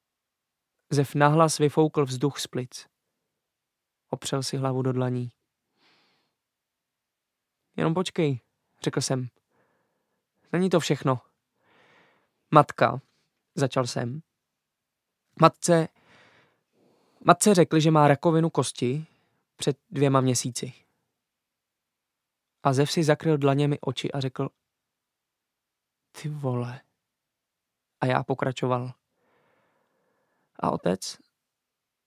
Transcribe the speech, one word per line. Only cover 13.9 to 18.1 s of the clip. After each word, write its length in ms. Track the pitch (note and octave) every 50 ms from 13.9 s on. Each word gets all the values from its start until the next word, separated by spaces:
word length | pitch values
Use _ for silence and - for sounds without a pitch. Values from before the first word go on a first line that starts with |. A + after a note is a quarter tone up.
| - C3+ B2+ A#2 C3 D#3 - _ _ _ _ _ _ _ _ _ _ _ _ _ _ _ _ _ _ _ _ _ - -
"Matce, 480 | D#3+ D#3+ - - - F3 E3+ E3 D#3+ - _ _ _ _ _ _ - _ _ _ _ _ _ _ _ _ _ _ _ _ _ _ _ _ _ _ -
matce 300 | - F3 - - G#3+ G3+
řekli, 260 | F3+ D3+ - D#3+ D#3+
že 100 | D3+ D#3+
má 180 | D#3+ D3+ D3
rakovinu 420 | C#3+